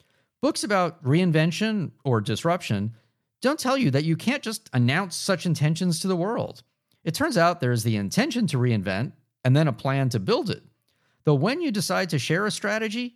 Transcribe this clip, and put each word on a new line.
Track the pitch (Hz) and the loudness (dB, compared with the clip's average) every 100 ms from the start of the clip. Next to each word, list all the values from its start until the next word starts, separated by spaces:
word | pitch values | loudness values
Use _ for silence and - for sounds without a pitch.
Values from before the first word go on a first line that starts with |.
| _ _ _ _ | _ _ _ _
Books | 262 330 269 | -2 -2 0
about | 202 175 160 123 | 0 0 -2 0
reinvention | 156 185 160 160 156 220 214 139 - | 2 4 2 2 0 -2 -2 -4 -6
or | - 117 | 0 0
disruption | 104 107 165 180 - 101 104 113 _ _ _ _ | 0 -2 -2 -2 -2 -2 -2 -8 _ _ _ _
don't | 247 311 | -2 -2
tell | 262 269 | 0 0
you | 226 | 2
that | 131 | 2
you | 160 160 | 0 0
can't | - 277 | 0 -2
just | - 220 - | -4 -10 -4
announce | 135 120 151 196 - | 0 2 2 -2 -4
such | - 180 180 | -2 -2 0
intentions | 156 147 165 185 165 | 0 0 0 0 -2
to | 190 | 0
the | 185 | 0
world. | 185 233 - - _ _ _ _ | -2 -4 -6 -10 _ _ _ _
It | 165 | -6
turns | 160 320 233 | -2 0 4
out | 165 170 | 4 2
there | 123 | 0
is | 120 | 0
the | 117 107 | 2 0
intention | 98 - 294 240 190 | 0 0 0 0 0
to | 135 | 2
reinvent | 123 110 95 95 131 - _ _ | 2 2 0 -2 -4 -8 _ _
and | 127 135 | 2 4
then | 156 | 4
a | |
plan | 117 139 135 131 | 0 -2 0 0
to | 113 | 0
build | 95 247 247 | 0 0 -2
it. | - - _ _ _ _ _ - | -6 -12 _ _ _ _ _ 0
Though | |
when | 143 175 302 | 2 2 0
you | 330 | -2
decide | 208 - 185 190 | -2 -2 -2 -2
to | 147 | -2
share | 113 160 214 | 0 0 0
a | |
strategy | - 208 214 220 226 247 | -2 -4 -2 -2 -4 -6